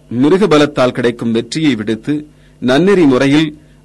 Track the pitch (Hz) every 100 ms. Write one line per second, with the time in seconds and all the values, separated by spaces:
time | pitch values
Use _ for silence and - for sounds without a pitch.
0 | _ 113 143 185 202 151 147 143 127 123
1 | 120 117 117 113 117 160 156 113 107 110
2 | - 151 151 _ _ _ 123 135 185 196
3 | 147 123 139 147 160 - - _